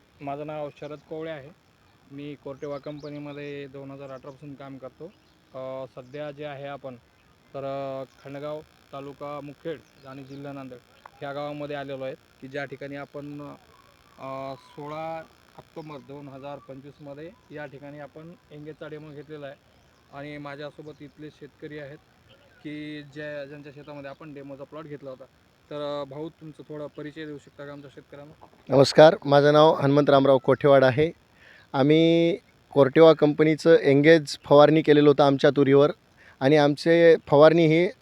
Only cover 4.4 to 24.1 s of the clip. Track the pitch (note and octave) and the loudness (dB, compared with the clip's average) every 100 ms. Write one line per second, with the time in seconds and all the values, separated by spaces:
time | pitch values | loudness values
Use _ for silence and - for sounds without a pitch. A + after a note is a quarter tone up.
4.4 | D3 C3+ C#3 C3+ C3 _ E3+ _ _ _ | -20 -18 -18 -18 -20 _ -20 _ _ _
5.4 | _ C3 C3 C3 C3 C#3+ B2+ D3 D3+ D3 | _ -16 -12 -12 -14 -18 -18 -14 -14 -14
6.4 | D3 C3+ C#3 C#3 C3+ B2 _ _ _ _ | -14 -14 -14 -14 -16 -20 _ _ _ _
7.4 | _ C#3 C#3 C3+ C3+ C3+ B2+ _ C#3 C#3+ | _ -12 -10 -10 -10 -12 -14 _ -18 -14
8.4 | D3+ D3+ - _ _ C#3+ C#3 C3+ C#3+ D3 | -12 -14 -16 _ _ -18 -16 -16 -14 -14
9.4 | C#3+ C3+ E3 C3+ _ _ C3+ C#3 C3+ C#3 | -16 -16 -14 -14 _ _ -20 -20 -18 -18
10.4 | C#3+ C#3 C3 B2 _ _ - - C#3 C#3 | -16 -16 -18 -20 _ _ -20 -16 -12 -10
11.4 | D3 D3 D3 C#3+ C#3 C3+ C3 D#3 _ _ | -10 -10 -10 -10 -12 -10 -12 -14 _ _
12.4 | C3+ C#3+ C3+ C3 C#3 C#3+ C#3 D3 D3 D3 | -14 -12 -12 -14 -16 -16 -16 -16 -16 -16
13.4 | C#3+ C3+ _ _ _ _ _ - C3+ C3+ | -18 -20 _ _ _ _ _ -20 -16 -14
14.4 | C3+ C3 _ - D3 D#3 D#3+ D#3+ D#3+ _ | -14 -16 _ -18 -14 -12 -12 -12 -16 _
15.4 | _ - - E3 D3+ C#3+ B2 C#3+ C#3+ C3+ | _ -20 -20 -18 -16 -18 -18 -18 -18 -16
16.4 | C#3+ C#3 C3+ C3+ C#3+ _ D3 C#3+ E3 _ | -16 -16 -18 -20 -20 _ -20 -18 -20 _
17.4 | _ D3 D3 C#3 C#3+ D3 C#3 D#3 E3 F3 | _ -18 -16 -18 -20 -20 -20 -20 -20 -20
18.4 | _ D3 D3+ D3 D3+ D3+ D#3 C#3+ D3+ D3+ | _ -20 -20 -18 -18 -18 -18 -20 -18 -18
19.4 | C#3 C#3+ _ _ _ _ _ C#3 D3 D3 | -18 -20 _ _ _ _ _ -18 -16 -16
20.4 | C#3+ C#3 D3 C#3+ D3+ D3 D3 _ D3+ _ | -16 -14 -16 -16 -20 -20 -20 _ -20 _
21.4 | C#3 _ D#3 D3+ C#3 D#3 _ _ _ _ | -20 _ -18 -16 -18 -20 _ _ _ _
22.4 | _ _ D3+ D3+ D3+ D3+ C#3+ D3 D3+ D3 | _ _ -16 -14 -14 -16 -16 -14 -12 -12
23.4 | C#3 D3 C#3+ C#3 D3 D3 C#3 | -14 -18 -20 -20 -18 -16 -16